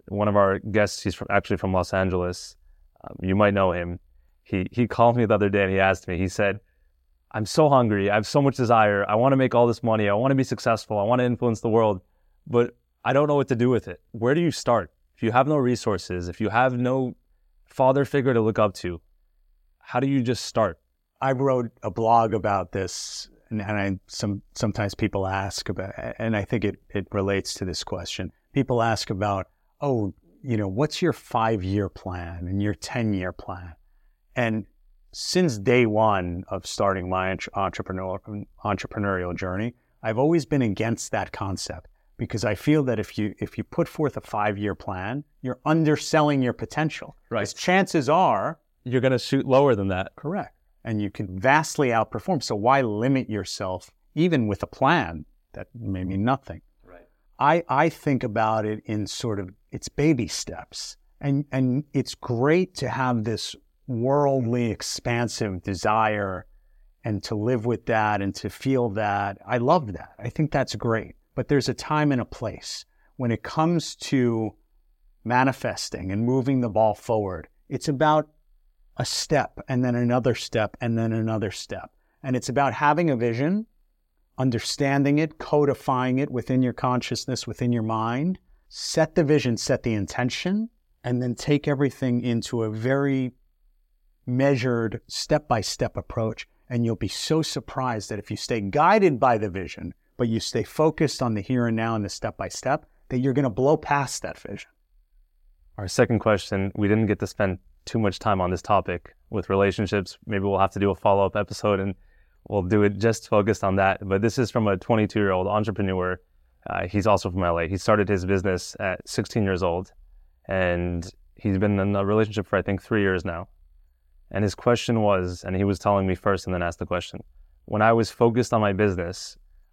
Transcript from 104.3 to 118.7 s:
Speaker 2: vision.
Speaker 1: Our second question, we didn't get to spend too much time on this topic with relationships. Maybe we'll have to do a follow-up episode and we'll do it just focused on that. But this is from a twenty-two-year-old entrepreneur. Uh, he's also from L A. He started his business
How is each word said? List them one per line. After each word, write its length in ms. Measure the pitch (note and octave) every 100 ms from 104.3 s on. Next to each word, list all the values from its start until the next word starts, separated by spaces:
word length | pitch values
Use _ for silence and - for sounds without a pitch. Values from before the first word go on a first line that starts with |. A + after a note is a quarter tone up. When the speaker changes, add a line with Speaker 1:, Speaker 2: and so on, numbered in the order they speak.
| -
Speaker 2:
vision. 320 | - G2+ - _ _ _ _ _ _ _ _ _ _ -
Speaker 1:
Our 100 | G2
second 340 | - B2 A2
question, 520 | A2 G#2 - G2 G2
we 140 | - G#2
didn't 180 | G#2+ G#2+
get 120 | G2+
to 80 | G2+
spend 320 | - G2 F2+ - _ -
too 120 | A2+
much 200 | G#2+ -
time 220 | A2+ G2
on 100 | F2+
this 120 | F2+
topic 520 | - G2+ F2+ F2 - _ _
with 180 | A2 F2
relationships. 680 | G2 G2+ F#2 G2 G#2 F#2 - -
Maybe 180 | G2+
we'll 140 | G2+ G2
have 140 | G2
to 60 | -
do 120 | G2+
a 40 |
follow-up 420 | F#2 G#2+ G2+ G2 G#2
episode 440 | G2+ - G#2+ G2+
and 140 | G2 F#2 _ _ _ _ -
we'll 140 | G#2
do 200 | F2+ G#2+
it 160 | G#2 G2
just 300 | A2+ A2 -
focused 360 | G#2 G2+ G#2
on 120 | G2+ G2
that. 300 | F#2+ F#2 G2
But 140 | F#2+
this 160 | A2 A#2+
is 120 | A#2
from 180 | B2 G#2+
a 80 | F#2+
twenty-two-year-old 680 | - A2+ G#2+ A2 G2+ F#2 F#2
entrepreneur. 760 | G#2+ G#2+ F#2+ G2 F#2 F2+ F2+ _ _ _ _ -
Uh, 180 | F2+ F2+
he's 200 | G#2 G2+
also 240 | G2 F#2+
from 120 | F2+
L 160 | F2 E2+
A. 80 | E2
He 80 | F#2
started 320 | - G#2 G2
his 180 | G2+ F#2
business 500 | G2 F#2+ F2+ -